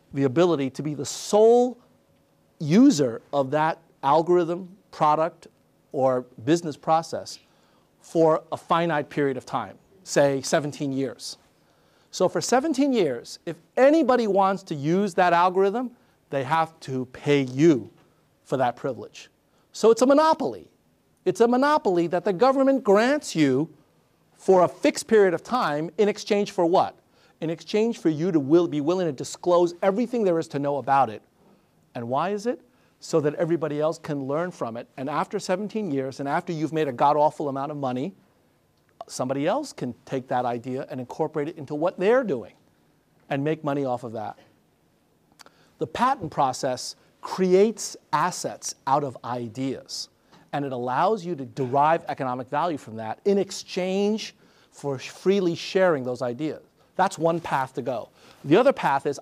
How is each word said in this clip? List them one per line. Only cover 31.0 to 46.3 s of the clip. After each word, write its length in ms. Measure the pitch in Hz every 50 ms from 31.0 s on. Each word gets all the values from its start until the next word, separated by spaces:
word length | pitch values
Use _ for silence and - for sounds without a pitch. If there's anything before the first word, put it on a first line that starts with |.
| 131 113
it. 100 | 104 - _ _ _ _ _ _ _ _ _ _ _ _ _ _ -
And 140 | 127 117 117
why 220 | 127 143 160 190
is 160 | 208 208 196
it? 140 | 240 294 - _ _ _ _ _ _ _ _
So 200 | - - - 165
that 160 | 139 151 147
everybody 460 | - 170 160 170 156 165 151 147 147
else 180 | 151 160 165 -
can 280 | - - 151 143 135
learn 220 | 131 139 156 175 185
from 280 | 175 - 147 117 113
it. 100 | 120 127 _ -
And 140 | - 131 143
after 280 | 147 156 190 - -
seventeen 540 | 196 - - 185 180 214 196 - 220 214 175
years, 300 | 139 135 131 135 131 -
and 80 | 139 139
after 240 | 147 175 - - 170
you've 180 | 151 160 143
made 160 | 160 156 156
a 60 | 139 123
god-awful 560 | - 151 143 151 151 147 156 - - 160 143
amount 200 | 131 135 139 151
of 80 | 151
money, 360 | 147 139 127 123 127 139 196 - _ _ _ _ _ _ _ _ _ _ _ _ _ _ _ _ - -
somebody 380 | - - - 131 127 135 139 143
else 280 | 165 220 285 302 - -
can 200 | - 147 127 117 _ _
take 240 | - 143 135 135 -
that 160 | 135 123 123
idea 420 | 123 120 120 117 131 127 131 147 -
and 120 | 156 127
incorporate 480 | 123 - - - 160 151 - 156 143 151
it 80 | -
into 180 | 165 139 - 151
what 240 | 151 165 185 - -
they're 240 | 180 208 240 262 269
doing 300 | 196 143 117 98 - _ _ _ _ _ _ _ _ _ _ _ _ _ _ _ -
and 140 | 151 139 139
make 180 | 151 160 156
money 220 | 156 147 139 143 139
off 220 | 131 123 120 -
of 80 | 117 110
that. 260 | 113 104 107 - _ - _ _ _ _ _ _ _ _ _ _ _ _ _ _ _ _ _ _ _ - _ _ _ _ _ _ -
The 80 | 160
patent 440 | - - - 233 262 269 269 180 143